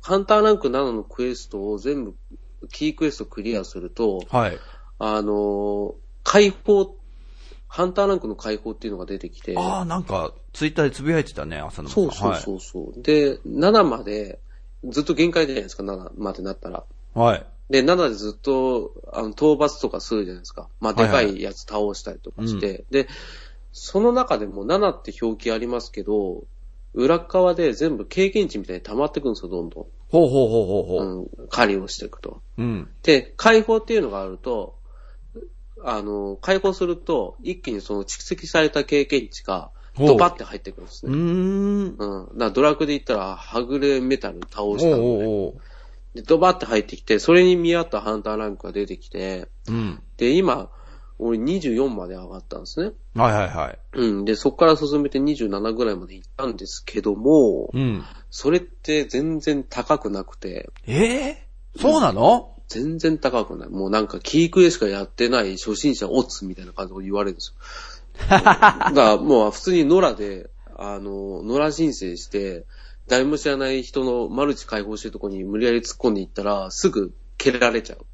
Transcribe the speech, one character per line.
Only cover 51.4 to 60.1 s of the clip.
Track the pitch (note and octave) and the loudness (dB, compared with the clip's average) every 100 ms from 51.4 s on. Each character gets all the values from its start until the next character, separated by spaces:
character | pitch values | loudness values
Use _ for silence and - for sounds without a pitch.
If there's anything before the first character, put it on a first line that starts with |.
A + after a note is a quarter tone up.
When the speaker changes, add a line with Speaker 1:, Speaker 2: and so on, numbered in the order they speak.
| B2 F#3+ | 0 -2
Speaker 1:
十 | D3+ | 0
四 | A2+ C3+ G#2+ | 0 0 -2
ま | F2+ | -10
で | F#2 | -12
上 | F#2 | -14
が | F#2+ | -16
っ | |
た | - - | -14 -14
ん | |
で | F#2 | -10
す | - | -6
ね。 | G3 - - A2+ | -6 -8 -10 0
Speaker 2:
は | A#2 | 2
い | |
は | G#2+ F#2 | 2 0
い | |
は | E2 C2+ | -2 -6
い。 | - - | -8 -12
Speaker 1:
う | - A#2+ G2+ | -2 0 0
ん。 | G#2 | -2
で、 | G#2+ | 0
そ | C3+ | 0
っ | - | 4
か | E3 | 6
ら | D#3 | 6
進 | D3 D3 | 2 0
め | C#3+ | 0
て | C3+ | 0
二 | C#3+ C#3+ | 0 0
十 | A2 | -2
七 | G2 G#2+ | -2 -2
ぐ | A2+ A#2+ | 0 -2
ら | |
い | F#2 | -2
ま | F2 | -8
で | - | -18
行 | - | -18
っ | - | -8
た | C3 | -8
ん | G2 | -8
で | - | -12
す | - | -14
け | - - | -8 -4
ど | G2+ G2+ | -2 0
も、 | B2 D#3 A#2+ D#2 G#1+ | 6 8 6 4 -2
Speaker 2:
う | B2+ | -2
ん。 | C3 G2+ - - - | -2 -2 -8 -16 -18
Speaker 1:
そ | - C#3 | -4 0
れ | F3 | 0
っ | |
て | F3 - - D3+ C#3 | 0 -14 -2 -2 0
全 | B2 D#3 D#3 | -2 -2 -2
然 | C#3+ C#3+ | 0 -2
高 | C3 - A#2 D3+ | -4 -8 0 0
く | |
な | G#2+ | 0